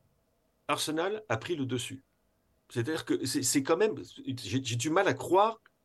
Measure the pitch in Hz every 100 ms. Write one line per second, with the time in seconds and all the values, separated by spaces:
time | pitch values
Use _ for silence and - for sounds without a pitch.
0 | _ _ _ _ _ _ - 147 160 156
1 | 180 214 - 117 - 170 127 123 - -
2 | - _ _ _ _ _ _ 120 120 160
3 | - 151 131 143 - 147 135 170 214 -
4 | - - - 120 - 131 131 117 151 170
5 | 190 131 - 185 220 220 _ _